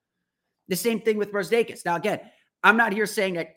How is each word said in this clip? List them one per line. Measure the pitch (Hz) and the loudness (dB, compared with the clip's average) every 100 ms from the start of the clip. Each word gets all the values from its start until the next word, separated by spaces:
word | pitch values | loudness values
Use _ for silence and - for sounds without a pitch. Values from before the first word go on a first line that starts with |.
| _ _ _ _ _ _ - | _ _ _ _ _ _ -6
The | 175 | -4
same | 233 220 | -2 -2
thing | - 214 | 0 -2
with | 202 | -2
Brazdeikis. | 202 185 226 226 - | -4 -2 0 -2 -4
Now, | 175 175 | -4 -2
again, | 208 170 - _ _ _ | -2 -4 -8 _ _ _
I'm | - 226 | 4 6
not | 226 | 4
here | 202 208 | 2 -2
saying | 214 190 | 0 -2
that | 170 156 | -2 -6